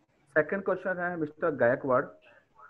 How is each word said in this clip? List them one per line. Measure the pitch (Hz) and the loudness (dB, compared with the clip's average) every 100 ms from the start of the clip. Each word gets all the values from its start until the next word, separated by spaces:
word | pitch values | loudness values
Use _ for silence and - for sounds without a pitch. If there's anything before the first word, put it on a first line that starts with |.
| _ _ _ | _ _ _
Second | 156 151 196 | 0 0 -2
question | 190 185 196 180 | -2 -2 -2 -4
है | 175 175 | -4 -4
मिस्टर | 151 - 170 | -6 -2 -2
Gayakawad, | 135 120 135 139 123 - - - - _ _ - | 2 2 2 2 0 0 -10 -20 -20 _ _ -8